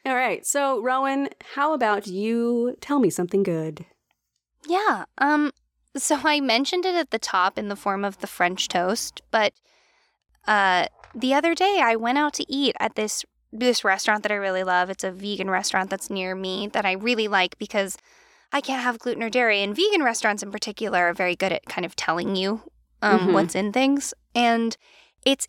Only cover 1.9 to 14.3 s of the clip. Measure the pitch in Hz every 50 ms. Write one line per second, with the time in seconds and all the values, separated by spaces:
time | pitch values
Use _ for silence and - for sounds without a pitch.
1.9 | 208 202 208 208 180 190 208 220 233 233 233 240 240 233 240 247 - - - -
2.9 | 294 285 240 - - - 175 175 - 196 196 180 170 160 156 160 156 - 165 -
3.9 | _ _ _ _ _ _ _ _ _ _ _ _ _ _ - 302 339 381 427 403
4.9 | 247 190 - - _ - 277 285 302 294 294 277 - _ _ _ _ _ _ _
5.9 | - 277 - - 302 277 294 311 294 294 277 254 220 240 277 - 370 359 349 370
6.9 | 349 349 302 - - 226 - - - 185 180 196 - 214 214 202 202 196 - 202
7.9 | 196 196 202 202 196 - - - - - 175 180 180 - - - - 180 175 185
8.9 | 214 - - - - - - _ - 220 214 - - _ _ _ _ _ _ _
9.9 | _ _ _ _ _ _ _ _ _ _ _ - 214 202 196 190 180 180 160 -
10.9 | - - - - - 233 254 254 269 285 320 339 330 - 370 403 403 370 269 233
11.9 | 226 226 226 233 254 285 302 294 - - - - 262 277 285 247 - - - -
12.9 | - - 214 214 - - - - _ _ _ _ - 220 247 247 233 - - 202
13.9 | 190 196 - 226 208 208 208 208